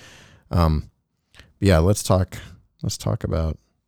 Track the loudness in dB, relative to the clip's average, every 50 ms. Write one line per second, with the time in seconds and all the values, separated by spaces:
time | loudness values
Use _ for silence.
0 | -20 -20 -20 -20 -20 -20 _ _ _ -4 0 2 2 2 2 0 -4 -8 _ _
1 | _ _ _ _ _ _ _ -20 -20 _ _ 0 2 4 4 4 4 2 0 0
2 | 0 0 0 0 0 -2 -6 -18 -18 -18 -20 -20 _ _ _ -10 -8 -8 -8 -6
3 | -6 -6 -6 -4 -4 -4 -4 -2 -2 -4 -6 -8 _ _ _ _ _